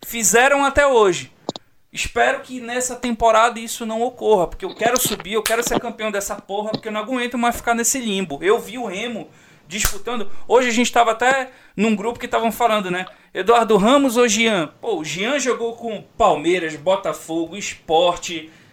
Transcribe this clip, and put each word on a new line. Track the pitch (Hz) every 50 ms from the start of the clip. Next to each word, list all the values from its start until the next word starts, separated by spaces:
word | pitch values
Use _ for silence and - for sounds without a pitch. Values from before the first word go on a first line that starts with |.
| -
Fizeram | - 220 233 220 - 208 233 254 277 285 277 277
até | 269 262 285 285
hoje. | 277 262 226 208 190 165 139 127 - _ _ _ - - - - _ _ _ _ _
Espero | - - - - - 240 240 254 277 277
que | - - 254 247
nessa | 233 233 240 254 247 247 247
temporada | - - 240 233 220 233 226 220 220 233 240 214 220
isso | 226 226 - - 233
não | 220 220 226
ocorra, | 240 254 254 - 220 214 214 185 165
porque | - - - 190
eu | 175 170
quero | - 220 240 240 247
subir, | - - 214 165 165 185 220
eu | 220
quero | 214 - 220 233 233
ser | - 240 220
campeão | - 233 214 - 214 214
dessa | 202 202 196 - 202
porra, | - - - 196 208 208 220
porque | 214 - - 220
eu |
não | 214 214
aguento | 214 247 262 247 240 240 262
mais | 240 233 240 233
ficar | - - 240 233
nesse | 226 233 - - 269
limbo. | 240 220 190 196 190 156 139 139
Eu | 170 190 226 226
vi | 185 190 220
o | 254 240
Remo | 196 180 196 233 240 226 190 147 - _ _ _ _ _ _ _
disputando. | 143 175 220 - - - - - 233 247 226 190 - - - -
Hoje | - 208 254 254 247
a |
gente | 226 247 240 -
tava | - 240 233 226
até | 220 - 247 254 269 269 254 262 - - - - _
num | 180 208 226 214
grupo | 190 202 233 233 -
que | 254
tavam | 240 240 226 226 226
falando, | 214 - 240 226 214 214 190 185
né? | 175 180 180 - - _ _ _ -
Eduardo | - 185 202 240 240 226 202 220
Ramos | 190 196 233 277 285 277 262 220
ou | 247 240
Jean? | 233 196 220 233 226 208 180 151 143 - _
Pô, | - 240 202 160
o | 156
Jean | 147 147 180 202 240 294 277
jogou | 247 254 214 196 233 233 226
com | - 233 226 214 175 - _ _
Palmeiras, | - 226 190 156 151 151 170 180 180 165 160 151
Botafogo, | 143 147 180 196 196 190 165 151 - - - 165 165 165 160 175
Sport, | 208 196 - - - _ - 156 165 175 175 175 - - 175 170 156 156 - - - _ _